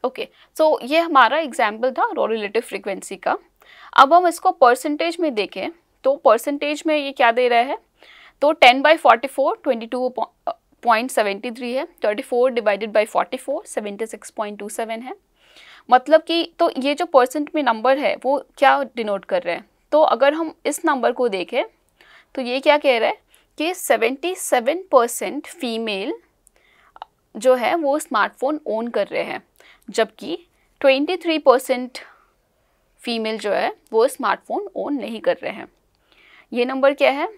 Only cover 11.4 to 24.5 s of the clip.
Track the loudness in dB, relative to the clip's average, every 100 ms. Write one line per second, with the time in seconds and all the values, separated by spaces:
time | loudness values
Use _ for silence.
11.4 | -8 -10 -6 -6 -8 _ -4 -4 -4 0
12.4 | 0 0 -2 -2 0 0 0 -2 -4 -6
13.4 | -6 -8 -6 -10 -8 -10 -10 -12 -16 -10
14.4 | -10 -10 -12 -10 -8 -10 -12 -18 _ _
15.4 | _ _ -20 -20 2 2 4 2 2 -4
16.4 | -4 _ -2 0 -4 -2 2 2 2 -2
17.4 | -6 -4 -2 0 0 0 0 -4 -4 -4
18.4 | -6 0 2 2 -2 -8 -6 -6 -4 -6
19.4 | -4 -8 -10 _ _ 2 4 4 2 2
20.4 | -6 -6 -6 -4 -2 0 -2 0 -2 -4
21.4 | -4 -4 -6 _ _ _ _ -20 _ -10
22.4 | -6 -2 2 2 4 0 0 -4 _ _
23.4 | _ _ -6 -6 -2 0 0 -2 -6 -8
24.4 | -2